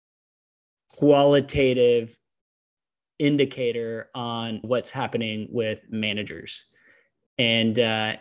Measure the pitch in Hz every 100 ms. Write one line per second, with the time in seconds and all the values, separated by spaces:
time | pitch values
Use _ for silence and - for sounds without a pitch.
0 | _ _ _ _ _ _ _ _ _ -
1 | 147 143 143 143 135 143 131 123 120 120
2 | 113 _ _ _ _ _ _ _ _ _
3 | _ - 147 143 135 135 120 117 113 113
4 | - 131 120 117 113 107 110 123 - 135
5 | 113 117 113 107 98 117 110 107 - 110
6 | 107 104 98 80 - - - _ _ _
7 | _ _ _ - 117 113 113 110 113 110
8 | 107 110